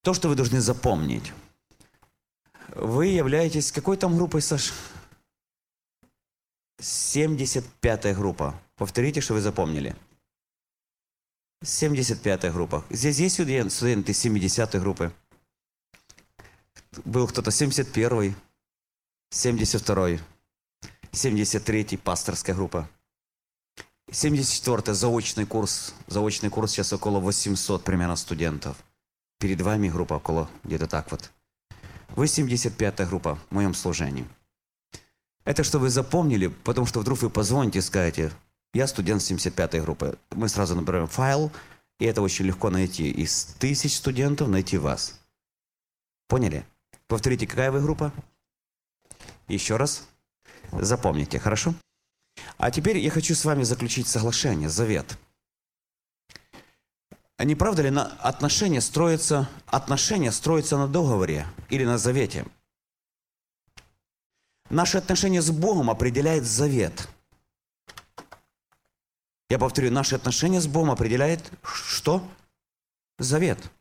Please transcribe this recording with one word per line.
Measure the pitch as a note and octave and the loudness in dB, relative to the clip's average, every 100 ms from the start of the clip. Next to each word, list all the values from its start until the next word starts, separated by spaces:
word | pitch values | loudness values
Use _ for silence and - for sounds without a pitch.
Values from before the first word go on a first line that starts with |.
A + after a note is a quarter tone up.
То, | F#3 | 0
что | F3+ E3 | 2 2
вы | C3+ | 2
должны | A#2+ B2+ | 2 2
запомнить. | A#2 A#2+ B2 F2+ D2+ A#1 - - - _ _ _ - _ _ _ _ _ _ - - - | 2 2 2 2 0 -2 -6 -16 -20 _ _ _ -20 _ _ _ _ _ _ -20 -16 -6
Вы | A2 B2 F3+ | -2 2 2
являетесь | F#3 C3+ D3+ E3 D#3 - | 2 2 2 2 0 -2
какой | - F#3+ G3 | -2 -2 0
там | F#3 E3+ | 2 2
группой, | F3 D#3 | 2 0
Саш? | - D3 - - - - - - _ _ _ _ _ _ _ _ _ _ _ _ _ _ _ - | 0 0 -2 -6 -14 -18 -20 -20 _ _ _ _ _ _ _ _ _ _ _ _ _ _ _ -12
Семьдесят | - - - D3 D#3 D3 C3 C3+ B2+ _ | -6 -4 -2 0 0 0 -2 -2 -4 _
пятая | A#2+ G#2+ G#2 | 0 2 0
группа. | G2 G2 - C#2+ D#2 _ _ | 2 0 0 -4 -4 _ _
Повторите, | F#2+ - C3+ D3+ | -4 0 0 0
что | - G#2+ | 0 0
вы | |
запомнили. | G#2 G2 D#2+ D2+ B1+ - _ _ _ _ _ _ _ _ _ _ _ _ _ _ _ _ | 0 0 -2 -2 -4 -8 _ _ _ _ _ _ _ _ _ _ _ _ _ _ _ _
Семьдесят | - - D#3 C#3 B2 A2 | -6 0 2 2 0 0
пятая | G#2 F#2 F2+ | 0 0 0
группа. | E2+ E2 D2+ - | -2 -2 -4 -4
Здесь | A2+ C#3 C#3+ | 0 0 2
есть | F#3 F#3 | 2 2
студен-, | D#3 C3 G#2 | 0 0 -2
студенты | - A#2+ G#2+ F#2+ | 0 0 0 0
семидесятой | G2+ A#2+ G#2 F#2+ - A2 G2 | 0 2 2 2 0 0 0
группы? | F#2+ F#2 E2+ - _ _ _ _ _ _ _ _ _ - _ - - _ _ - _ - - | -2 -2 -4 -6 _ _ _ _ _ _ _ _ _ -20 _ -20 -20 _ _ -20 _ -14 -4
Был | A#2+ A#2+ | 0 0
кто-то | - A2+ | 0 0
семьдесят | - C#3+ C#3 C3 | 0 0 0 -2
первый, | - A#2 A#2 G2+ G2 _ _ _ _ _ _ _ _ _ | 0 2 2 0 -4 _ _ _ _ _ _ _ _ _
семьдесят | - B2 A#2 G#2+ A2+ | -2 0 0 0 0
второй, | - F#2+ F2+ E2+ E2 _ _ _ _ _ - - - | 2 2 2 0 -6 _ _ _ _ _ -20 -20 -10
семьдесят | - C3+ G#2+ G#2 G#2 | -2 0 2 2 0
третий, | - G#2+ G#2+ F#2+ | 0 0 -2 -4
пасторская | - F2 - F2 - | -2 -2 -4 -4 -4
группа. | F2+ F#2 F2+ D#2 _ _ _ _ _ _ _ _ - - _ - | -2 -2 -4 -8 _ _ _ _ _ _ _ _ -20 -20 _ -10
Семьдесят | - D3+ D3 B2+ | -2 0 2 0
четвёртая, | - B2 A2+ G#2+ G2+ | -2 0 0 0 0
заочный | A#2+ A#2 G#2+ - G#2 | 2 0 -2 -4 -2
курс. | A2 G2+ - - - - | -2 -2 -4 -8 -14 -6
Заочный | F#2+ G#2+ G2+ G#2+ | -2 -2 -2 -4
курс | A2 G#2+ | -2 -2
сейчас | - F#2+ | -2 -2
около | G2+ G#2 G2+ | -2 0 0
восемьсот | F#2 G2 G2+ F#2+ - F#2 | 0 0 0 -2 0 -2
примерно | - F2+ F2 E2 | 0 0 0 -2
студентов. | - D#2+ E2 D2+ C#2+ C#2 - _ _ _ _ _ | -4 -2 -2 -2 -8 -12 -18 _ _ _ _ _
Перед | G2 F2+ | -2 0
вами | F#2 G#2+ G2 | 0 2 0
группа | E2 E2 | 0 -2
около, | D2+ - D#2+ D2+ - | -4 -2 -2 -2 -10
где-то | - D#2+ D#2+ | -6 -4 -2
так | D#2 - | -4 -6
вот. | - - _ _ _ _ - - - - | -10 -12 _ _ _ _ -20 -20 -20 -10
Вы | - D3 | -2 0
семьдесят | D#3+ C3+ B2 A#2 G#2 | 2 0 0 -2 0
пятая | G#2 F#2+ F2 | -2 0 -2
группа | F#2 D#2+ D2+ | -2 -4 -6
в | - | -4
моём | G2 G2+ | 0 0
служении. | E2 F2+ D#2+ D2 C2+ B1 - _ _ _ _ _ - _ _ _ _ | 0 -4 -2 -4 -4 -10 -16 _ _ _ _ _ -20 _ _ _ _
Это | - D3 D3 | -2 0 2
что | D3+ | 2
вы | C3 | 2
запомнили, | B2 B2+ E3+ D#3 A2 F#2 | 2 2 2 4 4 2
потому | - - B2 A#2 | -2 -2 0 0
что | A#2+ | 0
вдруг | G#2 C3 | 0 0
вы | A#2 | 0
позвоните | - G2+ C3 A#2+ F2+ | 0 2 2 2 0
и | |
скажете: | F2+ G2 E2+ D#2+ D#2 - _ _ _ | 0 2 2 0 -2 -4 _ _ _
"Я | - C3+ | -2 0
студент | - F2+ G#2 | 0 0 0
семьдесят | - F2+ F2+ F2+ | 0 -2 -2 0
пятой | E2 E2 | 0 0
группы". | D#2 C#2 C#2+ - _ | -2 -2 -4 -6 _
Мы | - A2 | -4 -2
сразу | G2 F#2 | 0 0
набираем | F2 D#2 F2+ E2 | 0 0 0 0
файл, | - C3 C#3 D3+ - - - _ _ | 0 2 2 0 -6 -20 -20 _ _
и | A2+ | 0
это | A2+ | 2
очень | G2 - F#2+ | 0 0 0
легко | F2+ A2 | 0 0
найти. | F#2 F#2 F2 D2 | 2 0 0 -2
Из | - D#2 - - - | 0 -2 -2 -6 -4
тысяч | C3 C#3 D3 - | -2 0 0 0
студентов | C3+ B2+ C#3+ C#3+ C3+ | 0 0 0 0 2
найти | F#2 - F2+ | 2 2 0
вас. | C#2+ - - - _ _ _ _ _ _ _ _ _ _ _ | 0 -2 -6 -8 _ _ _ _ _ _ _ _ _ _ _
Поняли? | B2+ G#2+ D2+ - _ _ - _ | 2 2 -2 -8 _ _ -20 _
Повторите, | A2+ B2+ B2 A2 | -2 0 0 -2
какая | - C3 | 0 0
вы | C3+ | 2
группа? | D3 D3+ D3 - - _ _ _ _ _ _ _ _ - - - - | 0 0 -4 -6 -18 _ _ _ _ _ _ _ _ -20 -20 -20 -6
Ещё | G2 - A2 | -4 0 0
раз. | - - - _ _ _ _ - - | 0 -2 -12 _ _ _ _ -20 -8
Запомните, | - G2+ B2 F#2+ D2 C#2+ - | -2 0 2 2 0 -2 -2
хорошо? | G#2+ A2 E3+ E3+ _ _ _ _ _ - - - | 0 0 0 -4 _ _ _ _ _ -20 -20 -2
А | B2 | -2
теперь | C#3 D#3 F#3+ | 0 0 2
я | C3 | 2
хочу | D#3+ E3 | 0 0
с | D#3 D3+ | 0 2
вами | C#3+ | 0
заключить | A#2+ B2 A#2+ - A#2 | 0 -2 -2 -4 -2
соглашение, | A#2 A2+ A#2+ D3 E2 D2+ | 0 0 0 0 0 -2
завет. | D#2+ A2+ F2+ C2 - _ _ _ _ _ _ _ _ _ _ _ - _ - _ _ _ _ _ - _ - | 0 0 0 -4 -14 _ _ _ _ _ _ _ _ _ _ _ -20 _ -20 _ _ _ _ _ -20 _ -2
А | |
не | C#3 D3+ | 0 2
правда | G3+ F3 | 2 4
ли, | C#3 | 2
на-, | C#3 - - | 2 -2 -2
отношения | B2 - D3 - G3+ C3+ | -2 0 0 2 2 2
строятся, | - D3+ E3+ D#3+ - D3 C3+ - - | 2 2 2 2 2 0 0 -6 -2
отношения | E3 - C#3 - G#3+ B2+ | -2 0 0 2 2 0
строятся | - D#3 D#3+ D3+ C#3+ | 0 2 2 2 0
на | C#3 | 2
договоре | E3 D3+ G#2+ F2 D2 D2+ - - | 2 4 2 2 0 -4 -12 -4
или | C#3 | 0
на | B2 A#2+ | 2 2
завете? | A#2 C3 G#2 - - _ _ _ _ _ _ _ _ _ _ _ _ - _ _ _ _ _ _ _ _ - | 2 2 0 -4 -8 _ _ _ _ _ _ _ _ _ _ _ _ -20 _ _ _ _ _ _ _ _ -2
Наши | D3+ F3 F#3+ | 0 2 0
отношения | F3+ F3+ G3 F3+ | 2 2 4 4
с | D#3+ | 2
Богом | D#3 F#3+ F#3+ A#2+ | 2 2 4 2
определяет | A2 B2 A#2+ D3+ D#3+ A#2 | 2 2 2 2 2 0
завет. | A2 D3 C3 F2+ - - - _ _ _ _ _ _ - - _ - - - _ _ _ _ _ _ _ _ _ _ _ | 0 2 2 0 -2 -12 -16 _ _ _ _ _ _ -20 -20 _ -20 -20 -20 _ _ _ _ _ _ _ _ _ _ _
Я | B2 | 0
повторю, | B2+ C#3+ B2+ | 2 2 2
наши | C3 C3+ C3 | 2 0 0
отношения | C3 - E3 F#3 | 0 0 2 2
с | D#3+ | 2
Богом | D3+ D#3 | 2 2
определяет | - A#2 B2 C#3+ E3 - - | 2 2 2 2 0 -6 -14
что? | - - - - - F3+ F3+ - _ _ _ _ _ _ _ - | -10 -8 -4 -2 2 0 -2 -18 _ _ _ _ _ _ _ -8
Завет. | B2 D3+ F3 G2+ - _ | 0 2 2 0 -6 _